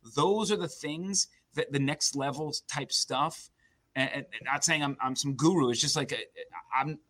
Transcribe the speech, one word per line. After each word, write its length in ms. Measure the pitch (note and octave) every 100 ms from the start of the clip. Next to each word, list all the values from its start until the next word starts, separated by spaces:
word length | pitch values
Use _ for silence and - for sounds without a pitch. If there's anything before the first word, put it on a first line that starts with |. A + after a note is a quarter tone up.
| A2+ A2+
Those 360 | E3 G#3+ G3
are 60 | G3+
the 100 | E3+
things 600 | - D3 D#3 F#3+ F#3+ - _ _ -
that 160 | -
the 80 | C#3
next 360 | C3+ D3+ - C#3
level 380 | C#3 C3+ D#3 - -
type 240 | C#3+ C3+
stuff. 580 | - - C3 D#3 - - _ _ _ _ C3
And, 160 | C3
and, 140 | C#3 C3+
and 100 | A2 A#2+
not 180 | C#3+
saying 200 | D#3 D#3+
I'm, 120 | C#3+ C#3
I'm 140 | C3 C3
some 180 | C#3+
guru. 380 | C3 D#3 F#3 B2+
It's 100 | A#2
just 140 | C#3+ D3+
like, 180 | C3+
uh, 40 | A#2 - E2 - F2 - B2+
I'm, 240 | C#3+ D3+ -